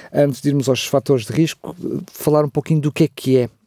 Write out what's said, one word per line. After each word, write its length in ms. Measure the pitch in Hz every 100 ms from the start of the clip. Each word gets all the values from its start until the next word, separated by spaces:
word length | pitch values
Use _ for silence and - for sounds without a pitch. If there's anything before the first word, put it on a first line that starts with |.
| -
antes 280 | - 143 -
de 100 | 147
irmos 180 | 143 127
aos 180 | 123 -
fatores 380 | 139 - 135
de 80 | 107
risco, 420 | - 160 - - 170 - - 180
falar 380 | - - 151
um 60 | 151
pouquinho 320 | 151 - 160
do 100 | 147
que 120 | -
é 40 | 160
que 280 | - 131 131
é, 60 |
eh, 40 | 117 -